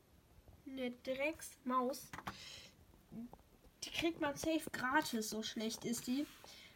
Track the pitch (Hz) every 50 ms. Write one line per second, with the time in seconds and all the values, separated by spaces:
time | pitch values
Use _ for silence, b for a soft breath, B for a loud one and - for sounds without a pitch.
0 | - - - - - - - - - - - - - 277 269 262 254 247 240 -
1 | - 262 262 269 277 311 330 - - - - - - 247 254 262 247 254 294 -
2 | - - - - - - B B B B B B B B B - - - - -
3 | - - - 220 233 240 - - - - - - - - - - - - - -
4 | 311 339 330 - 320 285 285 - - 320 320 302 - - - - 240 262 285 311
5 | 311 - 247 220 214 - 214 214 214 - - 226 214 226 226 - - 220 233 -
6 | - 247 247 277 302 - - B B B B B B B B